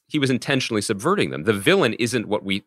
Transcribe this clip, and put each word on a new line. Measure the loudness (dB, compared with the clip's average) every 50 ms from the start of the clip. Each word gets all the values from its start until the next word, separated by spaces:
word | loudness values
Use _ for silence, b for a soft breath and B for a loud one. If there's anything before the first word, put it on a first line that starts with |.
| _
He | _ -2
was | 0 2 2
intentionally | 0 0 0 0 0 0 0 -2 -2 -2
subverting | -2 -2 -4 -2 0 0 0 0 0 -2
them. | -4 -2 0
The | 0 0
villain | 2 2 4 4 4 4 2 0 0
isn't | -2 -2 -2 -2 -2
what | -2 -4 -4 -2
we, | -2 -4 -4 -2